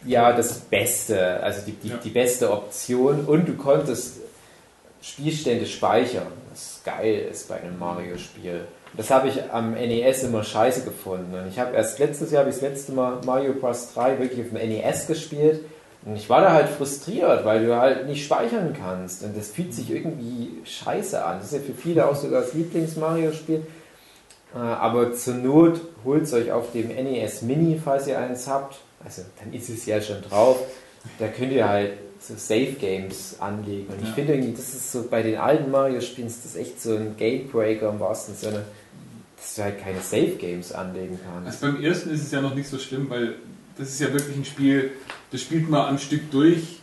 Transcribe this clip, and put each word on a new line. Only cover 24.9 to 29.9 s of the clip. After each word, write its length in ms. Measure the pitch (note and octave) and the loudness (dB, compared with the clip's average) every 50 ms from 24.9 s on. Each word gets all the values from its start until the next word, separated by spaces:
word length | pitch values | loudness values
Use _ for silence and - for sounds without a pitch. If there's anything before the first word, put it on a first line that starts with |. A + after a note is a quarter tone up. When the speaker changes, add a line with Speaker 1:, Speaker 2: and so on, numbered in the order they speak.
| A#2 A#2+ A#2+ A#2+ A#2+ | 4 4 4 2 2
Speaker 1:
zur 200 | - - B2+ A#2+ | -4 -4 -4 -4
Not 460 | B2 B2 C3 C#3 D#3 E3+ E3 E3 - - - - - - | 0 2 6 8 10 10 8 8 2 -4 -12 -16 -8 -2
holt's 280 | C3 C#3 D#3 C#3+ - B2 | 2 2 2 2 4 2
euch 180 | A#2+ A#2 - G2 | 2 2 2 0
auf 200 | A#2 A#2 - - | -2 -2 -2 -2
dem 180 | A#2 A2 A2+ | -2 -2 -2
N 160 | - - C3 | -2 -4 -2
E 140 | C3+ C3 A#2+ | -2 0 -2
S 220 | A2 G2+ - - A#2 | -2 -2 -4 -4 -2
Mini, 380 | A2+ C3 D3+ E3 E3 D#3+ - - | 0 2 4 4 4 4 2 0
falls 240 | D3 C#3 C#3 C#3 | 0 0 0 2
ihr 120 | C#3+ B2+ B2 | 0 -2 -2
eins 280 | B2 B2 B2 B2 - | -2 -4 -4 -6 -4
habt. 300 | C#3 C3+ C#3 C#3 - - - - _ _ _ - | -2 -2 -2 -2 -4 -14 -18 -20 _ _ _ -18
Also, 180 | - - - F#2 G2 - - G#2+ | -16 -14 -14 -16 -16 -18 -16 -16
dann 100 | A2 - | -12 -12
ist 160 | - A#2 B2 | -12 -10 -10
es 160 | A#2 G#2+ - | -10 -8 -4
ja 140 | - | -2